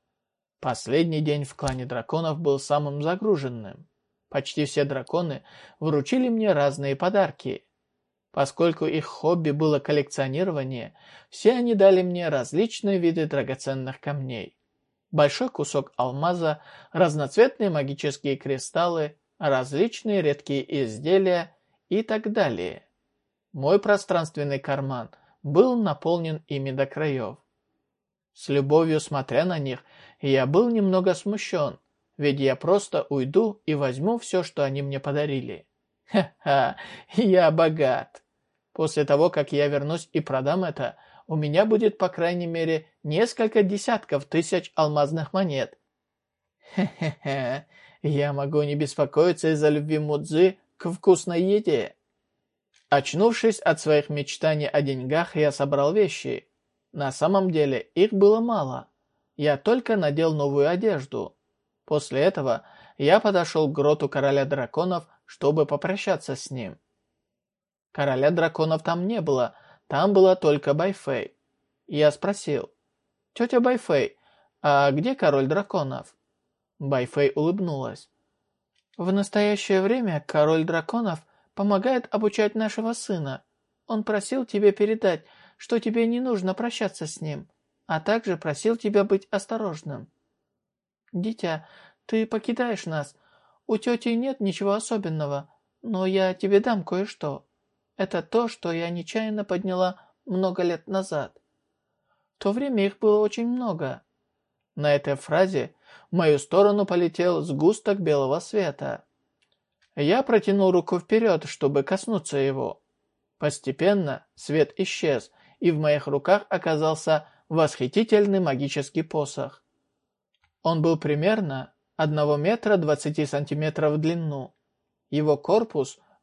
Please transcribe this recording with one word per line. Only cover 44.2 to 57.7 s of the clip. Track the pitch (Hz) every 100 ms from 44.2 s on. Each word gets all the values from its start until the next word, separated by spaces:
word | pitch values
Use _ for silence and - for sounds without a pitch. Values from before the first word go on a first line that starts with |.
| -
тысяч | 160 160 180 175 -
алмазных | 151 151 143 160 151
монет. | 190 190 139 117 - _ _ _ _ _ _ _ _ - -
Хе-хе-хе, | 196 - 160 - 147 139 123 135 - _ - _
я | 147 143 143
могу | 139 139 151
не | 147
беспокоиться | 147 143 - 135 147 175 170 160
из-за | 151 151
любви | 147 151 156
Мудзы | 151 147 151 156 185 190 _ -
к | 175
вкусной | 180 - 180 - 170
еде. | 185 208 220 135 - - _ _ _ _ _ _ _ _ _
Очнувшись | 143 135 151 226 226 226 -
от | 175 156
своих | 156 151 147
мечтаний | 147 139 - 160 151 147
о | 147
деньгах, | 139 131 127 156 170 156
я | 147
собрал | - 143 139 143
вещи. | 202 190 - 139 107 - _ _ _ _
На | - 139
самом | - 160 196 185
деле | 160 143